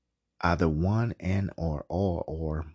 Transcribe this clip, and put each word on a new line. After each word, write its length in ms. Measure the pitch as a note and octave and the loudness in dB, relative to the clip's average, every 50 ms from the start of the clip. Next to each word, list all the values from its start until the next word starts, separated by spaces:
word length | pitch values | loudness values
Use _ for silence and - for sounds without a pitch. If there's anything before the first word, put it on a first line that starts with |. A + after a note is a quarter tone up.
| _ _ _ _ _ _ _ - | _ _ _ _ _ _ _ -2
either 260 | - F2 E2+ D2+ F2 D#2+ | 0 2 2 4 4 2
one 480 | D#2 D2+ F2 F#2+ G#2+ A2+ A#2 A2+ E2 - | 2 2 2 2 2 2 0 0 -2 -4
and 300 | - F2+ F#2+ G2 G2 - - | -2 0 0 0 0 -2 -4
or 300 | - E2 E2 D2+ C#2+ - - | -2 -2 -2 -2 -4 -4 -4
all 360 | D#2 F2+ G2+ F#2+ E2+ D#2+ - - | -2 0 2 2 0 -2 -4 -6
or 400 | D#2 D#2+ E2 D#2 D#2 D#2 D#2 D2+ - | -6 -4 -2 -2 -2 -4 -4 -6 -6